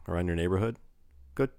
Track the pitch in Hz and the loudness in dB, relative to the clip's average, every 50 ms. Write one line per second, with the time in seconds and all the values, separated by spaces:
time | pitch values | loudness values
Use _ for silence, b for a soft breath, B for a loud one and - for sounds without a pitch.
0 | - - 87 87 90 87 85 82 82 90 92 95 104 117 120 - - - - - | -8 -4 -2 -2 0 0 0 0 0 2 2 2 0 0 -2 -6 -12 -20 -20 -20
1 | - - - - - - - - 135 135 - | -20 -20 -20 -20 -20 -8 -2 0 0 0 -2